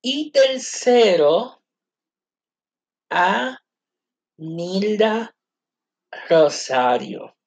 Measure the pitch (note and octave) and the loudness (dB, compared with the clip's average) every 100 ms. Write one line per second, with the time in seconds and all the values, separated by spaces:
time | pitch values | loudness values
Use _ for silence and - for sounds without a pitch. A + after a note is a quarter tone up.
0 | B3 C#4+ D4+ C#4 C4+ C4 - - B3 B3 | -6 -6 -2 2 2 0 -10 -4 2 4
1 | A3 F3 D3 E3+ B3+ _ _ _ _ _ | 4 4 4 2 -2 _ _ _ _ _
2 | _ _ _ _ _ _ _ _ _ _ | _ _ _ _ _ _ _ _ _ _
3 | _ F3 F3+ G#3+ B3+ B3+ _ _ _ _ | _ -2 0 0 -6 -10 _ _ _ _
4 | _ _ _ _ D#3+ E3 F3 F#3+ G#3 G#3 | _ _ _ _ -12 -10 -6 -4 -2 0
5 | G#3+ A3+ A3+ _ _ _ _ _ _ _ | 0 0 -8 _ _ _ _ _ _ _
6 | _ - - E3 D3+ - - C3 B2 A#2+ | _ -18 2 4 4 0 -4 0 0 0
7 | G#2 - - _ | -4 -14 -16 _